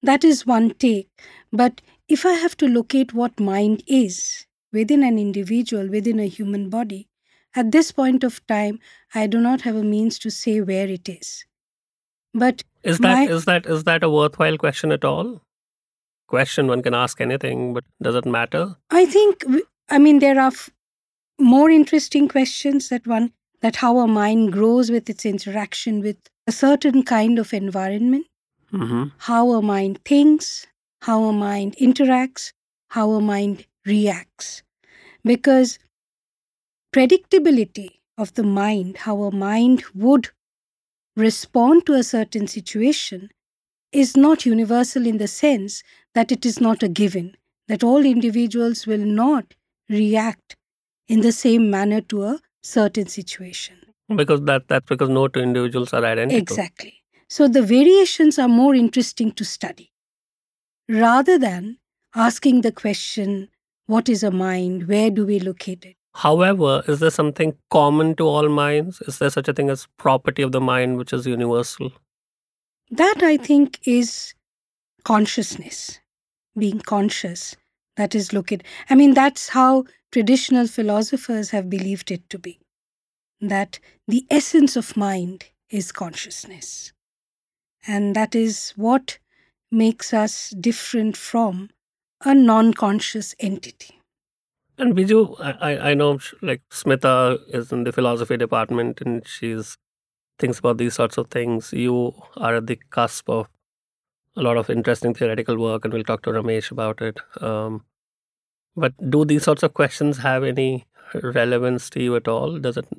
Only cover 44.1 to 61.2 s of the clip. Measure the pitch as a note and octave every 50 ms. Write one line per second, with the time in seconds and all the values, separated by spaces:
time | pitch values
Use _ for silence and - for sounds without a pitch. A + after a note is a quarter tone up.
44.1 | - C4+ C#4 D4+ D#4+ - - B3 A3 A3+ A3+ G#3 A#3 A#3+ B3+ B3+ - C4 A#3+ A#3
45.1 | G#3+ G#3 G#3 F#3+ - - - D4+ C4+ G#3 F#3+ G#3 - - - _ _ _ _ _
46.1 | - A#3 A3+ - C4 - - A#3+ G#3 - A#3+ A3 A3+ - A#3 F#3+ E3 G3+ G#3 F#3+
47.1 | F#3 F#3 E3+ F#3 - _ _ _ _ _ _ - G#3+ - A#3+ A#3 C4 D4 C#4 C#4
48.1 | B3 A#3+ A#3 A#3 G#3 A#3+ A#3+ A3+ A#3 A#3+ A#3 A#3 A3+ - - A3 G#3+ G#3 G#3 G#3+
49.1 | G#3 G#3+ A#3+ C#4 D4+ B3 G3 _ _ _ _ _ _ _ _ - G#3+ G#3 G#3+ G#3
50.1 | G#3+ A3 A3 A3+ - - _ - - _ _ _ _ _ _ _ _ _ _ -
51.1 | A3+ A3 A3 A#3 A3+ - - B3 A3+ A#3 A3+ G#3 G3 F#3+ G3+ G#3 G#3 G#3+ - -
52.1 | G#3+ G3+ G3 G#3+ C#4 D#4+ _ _ _ _ - - - A#3+ G#3+ G3+ G#3 A3 G3 F3
53.1 | - - F3 - - - F#3 F3+ F3 - - - _ _ _ _ _ _ _ -
54.1 | G#3+ F#3+ C#3+ C#3 D#3 C#3+ C#3+ D3 C#3 C3 - - - C3 - - C#3 C3 C#3+ C3
55.1 | C3 C3+ C3+ C3+ C3 C3 B2+ B2 B2 B2+ B2 A#2+ A#2+ B2+ B2 B2 - A#2 A#2 A2+
56.1 | A2+ A2+ A#2 C3 B3+ A3 F3 - - - F3+ E3+ _ - - - - _ _ _
57.1 | _ _ _ - - - D4 C4+ A#3 C4+ A3+ F#3+ A#3 B3+ D4 F4 F#4+ G4 F#4+ F4
58.1 | - - D#4+ D4+ D4 - B3+ B3 A#3 A#3 C4 C#4+ C#4 B3+ A#3 A3+ - B3+ B3 -
59.1 | - - A#3 A3 - - G3+ - - - - - - _ - _ _ _ _ _
60.1 | _ _ _ _ _ _ _ _ _ _ _ _ _ _ _ - A3+ A3 A3+ A#3
61.1 | A#3+ C4+